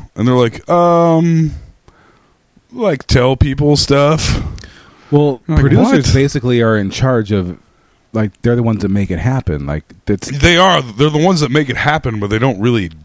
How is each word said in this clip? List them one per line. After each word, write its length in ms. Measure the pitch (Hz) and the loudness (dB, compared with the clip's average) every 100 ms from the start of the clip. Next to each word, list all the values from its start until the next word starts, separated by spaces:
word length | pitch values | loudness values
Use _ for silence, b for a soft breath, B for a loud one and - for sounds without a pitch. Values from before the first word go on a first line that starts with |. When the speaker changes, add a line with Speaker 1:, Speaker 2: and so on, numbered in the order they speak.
| - - | -12 -4
Speaker 1:
And 100 | 117 | 0
they're 60 | |
like, 340 | 127 120 - - | 2 2 -2 -2
"Um, 840 | 175 175 170 170 165 170 165 156 - - _ _ b b b b b b _ _ | 0 2 4 4 2 2 0 0 -6 -18 _ _ b b b b b b _ _
like, 340 | 247 214 143 - | -6 -4 -4 0
tell 300 | 135 127 131 | 2 2 2
people 400 | 143 135 147 147 | 0 0 2 2
stuff." 680 | - 139 143 156 - - B B B B B B B | 2 2 2 0 -2 -4 B B B B B B B
Speaker 2:
Well, 280 | 143 147 127 - | 2 2 -2 -2
Speaker 1:
Like, 140 | 156 | 0
Speaker 2:
producers 460 | 139 - 254 269 127 | 4 4 4 2 2
Speaker 1:
what? 60 | |
Speaker 2:
basically 460 | 135 143 147 120 120 | 2 2 0 0 2
are 160 | 113 110 | 2 0
in 140 | 98 | -2
charge 420 | - 135 123 101 | -2 0 0 -2
of, 260 | 104 90 85 _ _ _ _ _ | -4 -4 -10 _ _ _ _ _
like, 300 | 110 107 - | -6 -6 -2
they're 140 | 123 120 | -2 0
the 60 | |
ones 200 | 113 107 | 0 -2
that 60 | 98 | -2
make 200 | 98 95 | -2 -2
it 80 | 87 | -4
happen. 440 | 104 131 - 76 | -2 -4 -4 -6
Like, 200 | 69 76 - - | -6 -8 -10 -14
that's 260 | - 101 - 139 | -6 -6 -4 -2
Speaker 1:
They 200 | 160 170 | 2 4
are. 240 | 190 165 | 4 2
They're 260 | 127 101 151 | -2 0 0
the 160 | 151 | 2
ones 160 | 170 180 | 2 2
that 100 | 147 | 0
make 200 | 143 139 | 0 -2
it 60 | 107 | -2
happen, 420 | 147 151 131 110 | -2 -2 -4 -6
but 80 | 101 | -4
they 100 | 107 | -2
don't 220 | 131 98 | -2 0
really 300 | 117 117 87 80 | 0 0 -4 -10